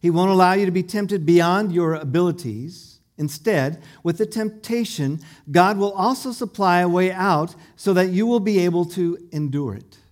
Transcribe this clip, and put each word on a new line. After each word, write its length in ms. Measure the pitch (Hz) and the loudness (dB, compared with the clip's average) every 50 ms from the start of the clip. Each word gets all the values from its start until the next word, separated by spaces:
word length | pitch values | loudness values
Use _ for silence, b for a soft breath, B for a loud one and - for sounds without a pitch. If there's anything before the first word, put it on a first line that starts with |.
He 100 | - 170 | 0 2
won't 220 | 170 170 185 190 190 | 2 2 2 4 4
allow 200 | 185 185 180 185 | 4 4 4 4
you 140 | 196 202 | 2 2
to 60 | 190 175 | 0 0
be 100 | 185 180 | -2 -2
tempted 420 | 180 - 208 208 185 202 196 156 | -2 -4 -4 -4 -2 -4 -4 2
beyond 480 | 151 170 175 170 170 180 196 214 208 170 | 4 4 4 6 4 2 0 0 0 0
your 220 | 175 170 160 160 | 0 0 0 -2
abilities. 1040 | 156 156 139 127 165 180 175 160 175 - 127 104 107 123 160 180 - - - - _ _ _ _ | -2 -4 -2 0 0 0 0 -2 -4 -6 -10 -8 -8 -10 -14 -16 -18 -20 -20 -20 _ _ _ _
Instead, 640 | - 151 147 147 - - 226 214 160 131 139 160 - B B B B B | -8 -8 -8 -8 -4 -2 0 0 2 0 0 -4 -8 B B B B B
with 160 | 170 165 170 | -4 -2 -2
the 80 | 220 | -2
temptation, 920 | 214 214 220 220 214 214 214 - - 233 240 233 214 - - 147 135 143 160 B B B B B - | -4 -4 -6 -6 -6 -6 -10 -8 -6 -4 -4 -4 -4 -4 -6 -4 -4 -4 -6 B B B B B -2
God 280 | 139 175 180 190 214 196 | 2 4 4 4 4 0
will 140 | 196 202 196 | -2 -2 0
also 400 | 185 185 226 262 262 - 254 240 | 0 0 0 0 -2 -6 -10 -8
supply 480 | - 247 196 - - 202 185 175 175 | -8 -8 -10 -4 -2 0 2 4 4
a 80 | 180 175 | 2 2
way 240 | 170 180 185 185 185 | 2 2 2 0 0
out 420 | 185 180 202 180 147 156 175 - B B B B | -2 0 0 2 0 0 -4 -6 B B B B
so 180 | B - 196 190 | B -2 0 2
that 160 | 180 185 185 | 2 2 2
you 160 | 180 180 214 | 2 0 0
will 140 | 226 240 233 | 2 0 0
be 180 | 196 208 214 190 | 0 2 2 2
able 260 | 175 180 170 175 175 | 2 2 2 0 -2
to 300 | 170 - 185 180 170 170 - - - | -2 -2 -4 -2 -2 -4 -6 -12 -10
endure 440 | - 151 151 143 131 143 143 127 98 | -6 -6 -4 -4 -4 -4 -4 -4 -6
it. 240 | 101 - - - _ _ _ | -10 -14 -20 -20 _ _ _